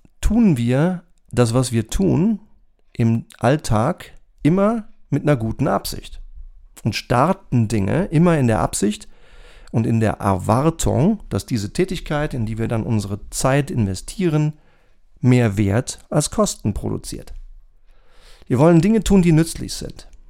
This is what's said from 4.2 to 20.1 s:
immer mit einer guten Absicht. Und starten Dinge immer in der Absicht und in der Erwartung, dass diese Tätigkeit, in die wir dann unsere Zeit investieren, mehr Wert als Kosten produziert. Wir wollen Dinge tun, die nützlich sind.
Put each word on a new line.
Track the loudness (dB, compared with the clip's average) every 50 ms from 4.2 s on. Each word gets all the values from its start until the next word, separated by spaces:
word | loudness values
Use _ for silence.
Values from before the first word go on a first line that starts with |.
| _ _ _ -2
immer | 0 2 2 4 2 2 0 -2 -6 -10 -18 -16 -8 -4
mit | -4 -2
einer | 0 0 0
guten | 0 0 -4 -4 -2 -2
Absicht. | -2 -2 -2 -4 -6 -12 -12 -12 -14 -16 -16 -16 -18 -18 -18 -18 -18 -20 -20 -20 -20 -14 -6
Und | -4 -4 -4
starten | -4 -4 -2 0 2 2 2 0 -2 -4 -2 0 0 0
Dinge | 2 0 -2 0 0 0 -2 -2 0
immer | 2 2 4 4 4
in | 2 2
der | 2 2 0
Absicht | 0 -2 -4 -2 -2 -2 -2 -4 -10 -20 -20 -20 -20 -20 -20 -20 -20 -20 -20 -20 -12 -6
und | -2 -2 0
in | 0 0 0
der | 0 0 -2
Erwartung, | -2 0 0 0 0 0 0 0 2 2 0 0 0 -2 0 0 2 2 2 0 -2 -6 -6
dass | -6 -6 -6
diese | -4 -6 -6 -6 -6
Tätigkeit, | -2 -2 -2 -2 -4 -8 -6 -4 -4 -4 -4 -4 -4
in | -6 -6
die | -6 -4 -4
wir | -4 -4
dann | -2 -4
unsere | -2 -2 -2 -2 -2 -4 -8 -10 -10 -10
Zeit | -8 -2 0 0 2 0 0 -2
investieren, | -2 -2 -2 -2 -2 -6 -10 -12 -6 -2 -2 0 0 0 0 -2 -4 -8 _ _ _ _ _ _ _ _ _ _ -10 0
mehr | 2 4 4 4 4 2 0
Wert | 0 0 0 0 0 -2 -4 -10 -14 -8 -4
als | -2 -2 -2 -2
Kosten | 0 0 -2 -2 -2 -4 -4 -4 -4
produziert. | -4 -4 -6 -6 -8 -8 -10 -14 -14 -14 -14 -16 -16 -16 -18 -20 -20 -20 -20 _ _ _ -20 -20 -20 _ -20 -20 -20 -20 -20 -20 -14 -6 -2
Wir | 2 4
wollen | 6 6 6 6
Dinge | 6 4 2 2
tun, | 2 4 4 4
die | 6 6
nützlich | 4 4 2 0 -4 -10 -10 -10
sind. | -10 -10 -12 -12 -14 -16 -20 -20